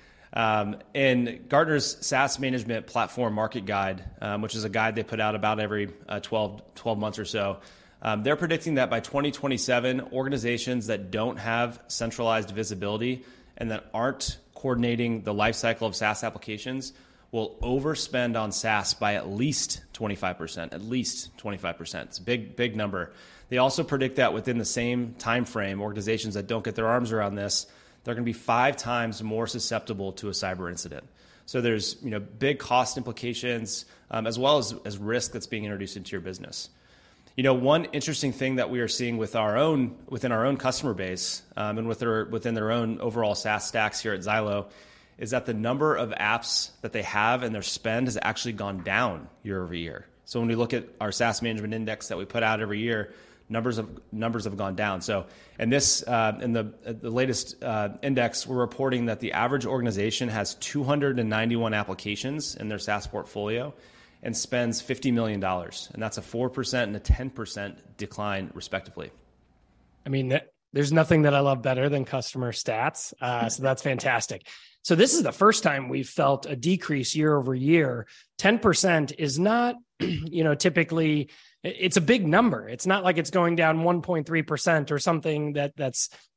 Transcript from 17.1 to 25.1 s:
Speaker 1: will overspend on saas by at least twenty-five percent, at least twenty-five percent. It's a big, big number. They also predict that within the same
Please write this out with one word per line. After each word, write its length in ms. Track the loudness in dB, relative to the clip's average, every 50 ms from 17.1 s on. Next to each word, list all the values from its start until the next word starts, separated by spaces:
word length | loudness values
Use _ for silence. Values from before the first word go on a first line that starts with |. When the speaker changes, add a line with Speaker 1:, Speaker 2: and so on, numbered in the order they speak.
| _ _ _ _ -4
Speaker 1:
will 240 | -4 -4 -4 -6 -6 -2
overspend 800 | 0 0 0 0 0 -2 -2 -4 -2 0 0 0 0 0 0
on 120 | -2 -2 -2
saas 420 | -2 0 0 2 2 2 0 -2
by 200 | 0 0 0 0
at 140 | 0 -2 -4
least 520 | -2 0 0 0 0 0 -2 -4 -4 -6 -10 -14 -10
twenty-five 420 | -6 -4 -4 -4 -2 -2 -4 -4
percent, 380 | -4 -6 -10 -8 -8 -8 -8 -10
at 80 | -10 -8
least 540 | -4 -2 -2 -2 -2 -4 -6 -10 -12 -14 -12
twenty-five 400 | -8 -8 -8 -6 -4 -6 -6 -6
percent. 320 | -8 -10 -10 -10 -10 -10
It's 80 | -12 -8
a 40 | -4
big, 340 | -2 -2 -2 -2 -6 -4
big 200 | -2 -2 -2 -2
number. 360 | -2 -2 -2 -2 -4 -4 -6 -8 -16 -20 -20 -20 -20 -10 -2
They 100 | 2 4
also 260 | 4 4 4 2 -2
predict 320 | 0 0 0 0 0 2
that 180 | 4 4 4 4
within 240 | 2 -2 -2 0 0
the 60 | 0
same 500 | -2 -2 0 0 0 0 0 -2 -4